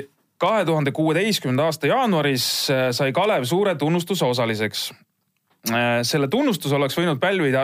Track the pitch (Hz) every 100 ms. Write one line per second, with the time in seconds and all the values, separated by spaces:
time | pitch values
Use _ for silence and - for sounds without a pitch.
0 | 139 _ _ _ 175 220 165 156 143 -
1 | 156 156 220 190 143 127 160 156 143 220
2 | 254 170 143 131 117 - - 131 127 120
3 | 139 135 202 185 123 175 202 160 147 175
4 | 170 190 143 123 117 107 107 - - -
5 | _ _ _ _ _ _ - 117 120 120
6 | 120 156 135 214 285 180 143 139 139 151
7 | 175 139 180 196 147 131